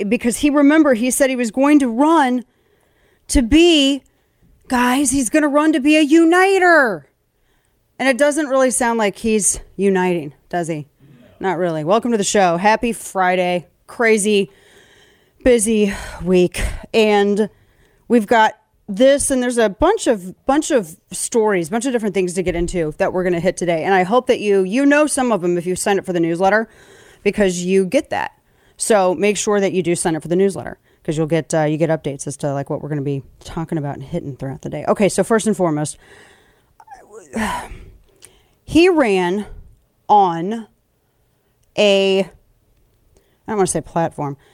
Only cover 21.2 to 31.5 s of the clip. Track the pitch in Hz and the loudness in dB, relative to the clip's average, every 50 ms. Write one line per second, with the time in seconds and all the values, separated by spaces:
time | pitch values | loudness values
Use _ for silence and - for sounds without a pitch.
21.2 | - - - 226 214 214 202 175 165 147 202 233 233 277 240 226 220 208 180 202 | -8 -4 -2 0 0 2 0 0 -2 -4 -4 -4 -2 -2 -2 -2 -4 -2 -2 -2
22.2 | 185 180 160 190 165 180 165 170 170 165 185 175 160 151 151 - 196 143 104 185 | -2 -2 -4 -4 -4 -4 -4 -4 -4 -4 -4 -4 -4 -4 -4 -4 -4 -2 -2 -2
23.2 | 180 185 175 170 165 180 170 - 180 170 170 160 143 180 196 185 185 180 233 254 | -2 -2 -2 -2 -2 -2 -2 -2 -2 -2 -2 -2 0 2 2 2 2 2 0 0
24.2 | 247 - 226 - 208 208 196 196 190 185 214 262 285 285 285 294 302 285 - 277 | 2 0 -2 0 0 0 2 2 0 0 0 0 2 4 4 4 2 0 0 -2
25.2 | 254 240 220 175 175 175 175 175 160 180 180 - - 208 202 180 - - 175 170 | -2 0 -2 -2 0 -2 -2 -2 -4 -4 -6 -4 -2 -2 -2 -2 -2 -4 -2 -2
26.2 | 165 165 170 165 190 190 202 220 226 - _ - - - - - - - _ _ | -2 -2 0 0 2 2 2 0 0 -4 _ -20 -20 -20 -20 -20 -20 -20 _ _
27.2 | - 208 196 208 202 185 175 175 175 180 190 190 190 180 262 294 302 - - 98 | -4 -2 0 0 0 0 -2 -4 -2 0 0 0 0 0 0 -2 -2 -2 -6 -6
28.2 | - - - _ _ _ _ _ _ _ _ - - - 220 196 185 185 175 - | -6 -8 -12 _ _ _ _ _ _ _ _ -6 0 2 2 2 2 2 0 0
29.2 | 196 208 202 - - 220 208 202 196 180 170 185 165 170 175 165 - 175 160 156 | 0 0 -2 -2 -2 -2 0 0 0 0 -2 -2 -2 -2 -2 -2 -2 -2 -4 -4
30.2 | - 156 175 185 196 196 165 139 - - - - _ _ _ _ _ - 151 156 | -4 -2 0 0 0 0 -2 -4 -10 -14 -14 -16 _ _ _ _ _ -6 -4 -4
31.2 | 160 151 165 160 151 - | -2 -2 -2 -2 -2 -2